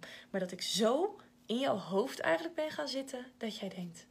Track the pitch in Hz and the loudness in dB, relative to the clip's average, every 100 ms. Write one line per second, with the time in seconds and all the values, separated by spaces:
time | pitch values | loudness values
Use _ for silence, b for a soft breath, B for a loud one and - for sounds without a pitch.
0 | B B B 196 185 185 - 180 220 277 | B B B -2 -2 -4 -2 4 6 6
1 | 403 - B B - 233 277 151 156 190 | 2 -2 B B -2 0 2 2 2 2
2 | 269 - - 320 330 311 311 302 285 269 | 2 0 2 2 2 -2 -2 -2 -2 -2
3 | 269 247 254 - 220 - 196 180 175 - | -4 -8 -10 -6 -6 -4 -6 -6 -8 -10
4 | - | -20